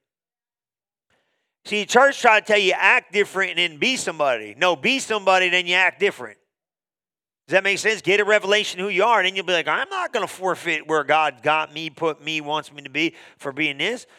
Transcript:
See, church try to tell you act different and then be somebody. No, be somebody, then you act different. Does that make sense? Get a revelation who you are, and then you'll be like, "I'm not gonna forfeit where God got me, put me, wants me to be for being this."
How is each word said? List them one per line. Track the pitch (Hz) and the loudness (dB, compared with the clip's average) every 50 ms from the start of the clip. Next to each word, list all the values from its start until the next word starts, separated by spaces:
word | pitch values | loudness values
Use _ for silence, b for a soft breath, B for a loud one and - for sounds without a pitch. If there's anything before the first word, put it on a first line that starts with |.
| _ _ _ _ _ _ _ _ _ _ _ _ _ _ _ _ _ _ _ _ _ _ _ _ _ _ _ _ _ _ _ _ - | _ _ _ _ _ _ _ _ _ _ _ _ _ _ _ _ _ _ _ _ _ _ _ _ _ _ _ _ _ _ _ _ -10
See, | - 208 208 202 | -6 -4 -4 -2
church | - - 240 269 277 269 - | 2 4 6 6 4 4 2
try | - 240 220 208 | 2 4 4 4
to | 208 | 2
tell | - 214 208 | 2 0 2
you | 202 185 175 | 2 2 0
act | 165 180 196 233 254 - _ 170 | 2 4 4 4 2 0 _ -2
different | 208 202 190 - 185 190 185 | -2 -2 -2 -2 -4 -4 -4
and | 175 165 | -2 -2
then | 175 170 160 143 | -2 -2 -2 -2
be | 160 240 262 | -2 -2 -2
somebody. | 202 - - 170 156 147 139 127 113 107 107 104 | -2 -4 -6 -4 -2 0 0 0 -2 -4 -8 -6
No, | 123 165 185 175 | -2 0 0 0
be | 143 131 208 262 269 | 0 0 -2 -2 -2
somebody, | - - 220 214 190 190 190 185 185 180 | -2 -4 -4 -2 2 2 4 4 4 2
then | 175 180 180 175 | 2 0 0 0
you | 180 | 0
act | 185 185 180 156 139 | 2 2 0 0 0
different. | 190 202 208 - 127 107 104 _ _ _ _ _ _ _ _ _ _ _ _ _ _ _ _ _ _ _ _ _ _ | -2 -2 -2 -2 -12 -16 -16 _ _ _ _ _ _ _ _ _ _ _ _ _ _ _ _ _ _ _ _ _ _
Does | - 147 | 0 0
that | 190 190 | 0 2
make | 196 196 - | 2 -2 0
sense? | - 208 220 190 - | 0 -2 -2 -2 0
Get | 165 190 208 | 0 2 2
a | 208 | 2
revelation | 196 214 208 202 196 208 208 208 - - 180 | 4 2 2 2 2 0 0 0 -2 -6 -6
who | 185 208 | -6 -4
you | 196 175 196 | 0 0 2
are, | 233 240 214 | 4 4 2
and | 185 | 2
then | 185 190 | 0 -2
you'll | 190 190 | -4 -4
be | 165 180 | -2 -2
like, | 170 151 151 | -2 0 0
"I'm | 156 190 - 381 | -2 -2 -4 -6
not | 392 381 359 320 - | -6 -8 -6 -4 -4
gonna | 233 190 | -6 -6
forfeit | 165 - - 185 190 170 - - 170 160 156 151 151 | -6 -8 -4 -4 -4 -2 -2 -4 -4 -4 -4 -2 -2
where | 156 156 143 | -2 0 2
God | 135 147 156 156 151 135 117 | 2 2 2 2 0 -2 -4
got | - 151 151 156 156 151 147 | -2 0 0 0 -2 -4 -8
me, | 151 160 160 | -12 -12 -12
put | 139 - 165 165 151 - | -8 -4 -4 -4 0 2
me, | 143 151 160 156 | 0 2 0 0
wants | 151 147 151 156 143 - 143 | -4 -4 -4 -4 -4 -6 -14
me | 147 139 | -20 -16
to | 139 | -6
be | 131 147 160 160 - B B B B B | -2 0 0 0 -2 B B B B B
for | - 143 135 | -10 -8 -4
being | 135 156 151 139 139 | -2 -2 -2 -2 -2
this." | 151 190 240 247 - _ b | -2 -4 -4 -6 -10 _ b